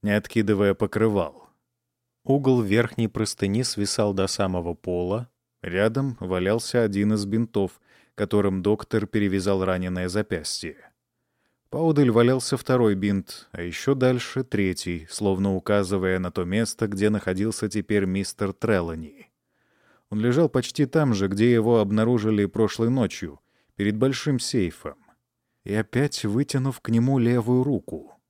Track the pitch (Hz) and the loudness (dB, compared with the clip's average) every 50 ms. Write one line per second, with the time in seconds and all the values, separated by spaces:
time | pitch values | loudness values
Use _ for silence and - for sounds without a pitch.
0 | - 104 101 107 104 - - 117 110 101 107 95 104 101 95 - - 98 - 107 | 0 0 0 0 0 0 -2 0 2 2 2 4 4 2 2 2 -2 -4 0 0
1 | 110 113 104 98 87 76 - - - _ _ _ _ _ _ _ _ _ _ _ | 0 2 2 0 -2 -2 -8 -16 -20 _ _ _ _ _ _ _ _ _ _ _
2 | _ _ _ _ _ - 135 143 139 131 131 123 113 98 98 113 117 117 - - | _ _ _ _ _ 0 0 2 4 4 2 2 2 2 2 2 2 2 0 -2
3 | 117 107 - - 113 104 - _ - 98 98 113 127 - - - 101 98 - - | -2 -2 0 -2 -4 -4 -2 _ -2 0 0 0 -2 -2 -4 -4 -4 -4 0 0
4 | 110 104 98 98 95 95 - - 101 95 92 90 85 85 85 - _ - 90 87 | 0 0 2 0 -2 -2 0 -2 -2 -2 -2 -2 -4 -4 -8 -8 _ -6 -4 -2
5 | 90 90 98 113 120 120 _ _ _ _ _ _ - 87 87 92 101 113 113 135 | -2 -2 -4 -6 -6 -10 _ _ _ _ _ _ -12 -6 0 2 2 2 2 0
6 | 135 139 120 - 98 90 92 90 90 95 104 117 - - - 123 117 107 101 98 | -4 -4 -6 -8 -6 -4 -2 0 2 2 0 0 -2 -2 0 0 0 2 2 2
7 | 101 107 107 107 101 98 101 110 117 110 _ 104 98 90 - _ _ _ _ _ | 2 2 2 0 0 -2 -2 -2 -2 -2 _ -2 -2 -2 -4 _ _ _ _ _
8 | _ _ _ - 104 101 - 104 101 101 95 95 87 104 107 107 - _ - 113 | _ _ _ -6 -6 0 2 2 2 2 0 0 0 0 0 0 -2 _ -2 -2
9 | 104 107 - 110 104 101 92 98 90 98 101 95 92 95 92 90 92 92 90 90 | -2 0 -2 0 0 0 0 0 0 0 0 0 0 0 -2 -2 -2 -4 -4 -4
10 | 90 92 87 104 107 - 98 82 78 - - - - 82 71 - - - _ _ | -4 -4 -2 -4 -4 -2 -4 -8 -6 -8 -10 -8 -10 -12 -14 -14 -20 -20 _ _
11 | _ _ _ _ _ _ _ _ _ _ _ _ _ _ - 131 165 165 156 143 | _ _ _ _ _ _ _ _ _ _ _ _ _ _ -6 -2 0 2 4 4
12 | 147 123 110 117 117 120 131 131 120 - - 127 - - 131 127 120 110 101 95 | 4 6 6 6 4 4 4 0 -2 -4 -6 -6 -2 0 2 4 4 4 2 2
13 | 92 101 101 98 87 - - - - _ - - 87 87 82 - - - 139 135 | 0 0 0 0 -2 -6 -14 -20 -20 _ -12 -10 -10 -8 -8 -6 -2 -2 0 2
14 | 127 127 127 123 - - - 131 131 _ - 107 101 95 90 - - 90 85 82 | 2 2 2 0 -2 -6 -6 -6 -6 _ -2 0 0 0 -2 -2 -6 -6 -6 -6
15 | 78 - - - 104 101 95 92 98 101 95 95 - - 104 104 98 87 101 98 | -8 -12 -10 -4 0 0 0 2 0 0 -2 -2 -2 0 0 0 0 0 -2 -2
16 | 90 92 92 92 92 90 - - 90 87 92 107 113 107 - - 117 107 104 95 | 0 0 0 0 -2 -4 -4 -4 -4 -2 -2 -2 -2 -2 -4 -6 -6 -4 -2 0
17 | 101 107 107 104 - - 92 92 101 113 107 - - 107 - 107 95 _ 107 104 | 2 2 2 0 -2 -2 -2 -2 -2 -2 -2 -4 -6 -4 -4 -4 -4 _ 0 0
18 | 98 95 92 98 98 - - _ 104 98 95 _ - 113 110 95 87 85 82 80 | 0 0 -2 -2 -4 -6 -6 _ -6 -6 -4 _ -2 0 0 2 0 -2 -6 -8
19 | 80 76 - - - _ _ _ _ _ _ _ _ _ _ _ _ _ _ _ | -10 -14 -18 -20 -20 _ _ _ _ _ _ _ _ _ _ _ _ _ _ _
20 | _ _ - 107 107 120 123 143 170 151 - 131 123 - - - 151 127 - 160 | _ _ -4 -2 0 2 2 4 2 2 2 0 -2 -2 -2 -2 -2 0 2 2
21 | 156 139 117 98 98 98 98 98 110 123 123 117 107 117 120 113 107 98 104 107 | 2 2 2 2 2 0 2 4 4 6 6 4 4 4 4 4 4 2 2 2
22 | 110 117 123 117 104 110 110 104 101 98 - 110 113 101 - - 117 117 127 131 | 2 2 2 2 2 2 2 2 2 0 2 2 0 0 2 0 -2 0 2 0
23 | 120 92 - - - 82 71 - _ _ _ _ _ _ _ _ 101 101 107 107 | 0 -2 -2 -6 -12 -12 -12 -16 _ _ _ _ _ _ _ _ -2 0 0 2
24 | 127 135 135 123 - 156 139 123 - - - 127 98 85 76 - - 78 71 _ | 0 0 0 0 -2 -2 -2 -2 -2 -2 -2 0 -2 -2 -4 -8 -14 -14 -14 _
25 | _ _ _ _ _ _ _ _ _ _ _ _ _ - 98 107 110 _ - 120 | _ _ _ _ _ _ _ _ _ _ _ _ _ -4 -2 -2 -2 _ 0 0
26 | 139 147 - - - 110 101 117 147 - - 139 127 135 127 - _ - 113 117 | 0 0 -2 -4 -4 -2 0 0 -2 -2 -2 -2 -2 -2 -4 -6 _ 0 2 2
27 | 117 131 139 135 120 117 123 123 110 117 123 127 127 143 143 98 - - - 78 | 4 4 2 2 2 2 2 2 2 2 2 2 2 2 0 -4 -4 -6 -12 -12
28 | 76 - - _ _ _ | -14 -16 -20 _ _ _